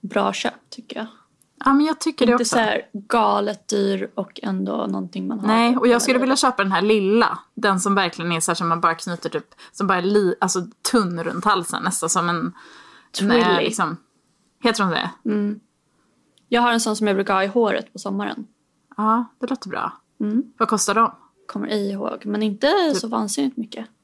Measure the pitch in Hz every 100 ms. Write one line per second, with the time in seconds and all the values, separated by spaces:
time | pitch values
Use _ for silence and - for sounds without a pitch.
0 | 196 - 196 190 - - _ - - -
1 | 226 - _ _ _ _ 262 277 302 311
2 | - - 240 240 233 247 220 208 - 208
3 | 202 240 208 208 202 208 - 208 196 196
4 | 196 - 190 - - 190 190 - 196 196
5 | 185 196 185 220 208 220 233 247 247 240
6 | 233 254 254 269 277 247 196 190 202 214
7 | 190 220 233 - - - 208 190 196 196
8 | 185 - 170 165 160 165 170 165 170 165
9 | - 175 165 156 - _ - - 196 185
10 | 180 208 190 180 185 185 175 - - 247
11 | 190 170 165 165 208 190 175 - 175 180
12 | 165 185 175 170 170 - - - - -
13 | _ - 196 240 233 175 - 220 170 165
14 | _ _ _ _ _ _ 240 226 196 160
15 | 180 - - 208 208 214 _ _ _ _
16 | _ _ _ _ _ 240 240 226 226 214
17 | 214 196 196 190 196 214 220 - - 196
18 | 202 196 208 - - _ _ _ _ -
19 | 214 226 240 _ 247 262 - - - -
20 | _ _ 208 220 - _ 220 220 - 202
21 | 226 - _ _ _ 202 202 214 202 196
22 | 202 - 208 208 214 202 277 392 339 196
23 | 220 226 214 240 277 - - - 226 _